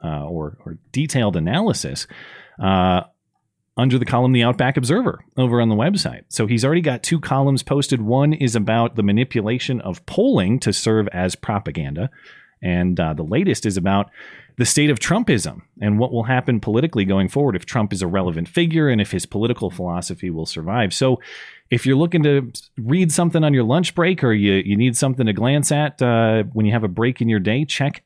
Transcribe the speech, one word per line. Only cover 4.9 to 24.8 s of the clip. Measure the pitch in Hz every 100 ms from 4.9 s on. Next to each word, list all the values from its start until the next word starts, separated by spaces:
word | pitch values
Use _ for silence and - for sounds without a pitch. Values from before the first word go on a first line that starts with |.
| 185 247 - - -
over | 127 117
on | 117
the | 107
website. | 143 202 - 60 -
So | - 107
he's | 117 131
already | 170
got | 160 123
two | - 165
columns | - 135 139 135
posted. | - 147 139 127
One | 107 127 147
is | 156 131
about | 113 101 113 117 110
the |
manipulation | 101 104 131 120 104 123 - 127
of | 95 87 -
polling | - 254 185 92 123
to | -
serve | 98 - 110 101
as | 90 92 -
propaganda. | - 101 - - 139 143 131 - - - - _
And, | 90 87 90 87
uh, | 82
the | 76
latest | 80 113 196 113 110
is | 95
about | 92 98 101 - - - - -
the | 120
state | - 147
of | 123
Trumpism | - 190 247 120 80 - - -
and | 104 104
what | 123
will | 117
happen | 110 127 123 117
politically | 104 110 160 117 95
going | 98 95
forward | 139 143 92
if | -
Trump | 127 104
is | 95
a | 90
relevant | 95 90 82 85
figure | - 170 160 147
and | 113
if | 98
his | 92 -
political | 101 117 120 95
philosophy | 87 90 87 - 87 92
will | 80 82
survive. | - 80 - 98
So | - 131 127 - - - - -
if | 120 131
you're | 135
looking | 170 175
to | 147 143 123 - - -
read | 113 170 180
something | 147 170 165 156
on |
your | 135
lunch | 113 151 175 -
break | 170 180
or | 127
you, | 110 101 98
you | 95
need | 101